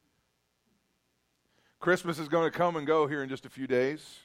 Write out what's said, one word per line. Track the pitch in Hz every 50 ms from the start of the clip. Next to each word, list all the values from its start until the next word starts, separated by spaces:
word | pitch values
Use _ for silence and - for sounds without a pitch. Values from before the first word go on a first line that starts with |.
| _ _ _ _ _ _ _ _ _ _ _ _ _ _ _ _ _ _ _ _ _ _ _ _ _ _ _ _ _ _ _ _ _ _ _ _
Christmas | - 175 180 175 180 175 170 143
is | 165 143
gonna | 151 170 165 156
come | - - 170 175 175 160
and | 147 139
go | 156 160 151 139
here | 151 147 139
in | 135
just | 135 135 -
a | 127
few | - 131 135 131
days. | 131 123 127 135 151 156 - - - - -